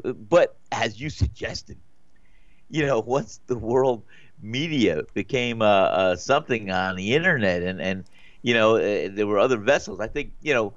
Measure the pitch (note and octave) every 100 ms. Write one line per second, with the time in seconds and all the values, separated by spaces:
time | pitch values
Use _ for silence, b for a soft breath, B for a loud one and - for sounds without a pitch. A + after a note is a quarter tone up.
0 | - A2+ A2 E3+ C#3+ - - A#2 A#2 G#2+
1 | D3+ - - - A2+ - - - - -
2 | - - - - - - - D3+ C#3+ A#2
3 | A2+ C#3 - - - A#2+ A2 C3 C3 A#2
4 | - b b - G#2 B2 E3 D3+ G2 D2+
5 | - G#2 G2 C3 A#2+ A2+ G#2+ G2+ F#2 F2+
6 | F#2 F2+ - C#3+ D#3+ A#2 G2 F#2 F#2+ F#2
7 | G2 C#3+ F#3 C#3+ G2 F2 F2+ F#2 F2+ F#2+
8 | - b b b A#2+ A#2 A2 A2+ F#2 G2+
9 | F2+ G2 G#2 G2+ B2+ A#2 G#2+ F3 - F#2+
10 | A2+ D3 C#3 - D3+ B2+ G#2